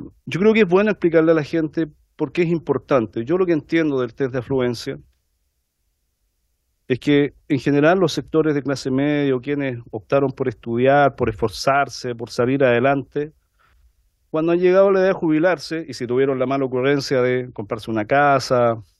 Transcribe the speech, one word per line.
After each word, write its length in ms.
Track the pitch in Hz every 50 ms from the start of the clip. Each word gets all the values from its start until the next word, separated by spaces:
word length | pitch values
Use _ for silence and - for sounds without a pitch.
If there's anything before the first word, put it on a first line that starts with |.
| 127 - _ _ _
yo 160 | - 123 156
creo 140 | 190 220 220
que 80 | 214 220
es 40 |
bueno 240 | 175 175 190 208 214
explicarle 420 | 202 - - 175 156 165 160 160 165
a 20 |
la 80 | 160 147
gente 460 | - - 165 160 151 147 165 160 151 - _ _ _ _
por 160 | _ 156 139 -
qué 80 | -
es 80 | 180 165
importante. 760 | 170 165 - - 139 127 - _ 151 131 113 107 - - 117
Yo 100 | 120 165
lo 80 | 185 190
que 80 | 170 175
entiendo 480 | 151 - _ 165 165 165 156 139 131
del 140 | 123 117 113
test 180 | _ 139 131 120
de 60 | 131
afluencia 580 | 117 - 139 131 123 123 120 117 - 139 135 147 - _ _ _ _ _ _ _ _ _ _ _ _ _ _ _ _ _ _ _ _ _ _ _ _ _ _ _ _ _ _ _ _ _ _ _ _
es 120 | _ 131 120
que, 360 | - 147 147 143 143 139 - _ _ _
en 100 | 156 131
general, 400 | - 151 139 143 143 156 180 196
los 160 | 185 160 -
sectores 400 | - 143 - - 160 156 156 147
de 80 | 147 139
clase 280 | 139 139 127 - 143
media, 460 | 131 131 139 147 147 147 143 139 131 127 120
quienes 360 | 139 143 143 143 135 123 120 120 -
optaron 420 | - 113 - _ - 139 139 131 131
por 160 | - 135 127
estudiar, 680 | 117 _ - 120 117 117 123 131 135 143 143 139 127
por 140 | - 131 113
esforzarse, 840 | 107 - - 107 - - - - 135 139 139 131 - - - 127 120
por 160 | 117 120 117
salir 340 | - - 120 120 131 139 135
adelante, 720 | 127 120 120 120 135 143 139 127 _ _ 147 147 151 151 _ _ _ _ _ _ _ _ _ _ _ _ _ _ _ _ _ _ _
cuando 220 | - 156 156 170 170
han 60 | 175
llegado 300 | 180 180 180 190 196 202
a 40 | 196
la 80 | 190
edad 80 | 185 190
de 40 | 190
jubilarse, 720 | 190 - 165 156 156 156 185 175 - - - 165 160 160
y 60 | - 131
si 140 | - 127
tuvieron 320 | 113 123 127 135 135 135 127
la 80 | 127
mala 180 | 127 135 139 135
ocurrencia 560 | 131 120 127 123 139 143 143 131 - 143 127
de 320 | 123 127 127 127 127 127 123
comprarse 380 | - 110 98 - 113 - -
una 160 | 113 110 104
casa, 680 | 110 139 139 147 143 139 131 120 - 135 123 120 117 113 110 104 _ _ _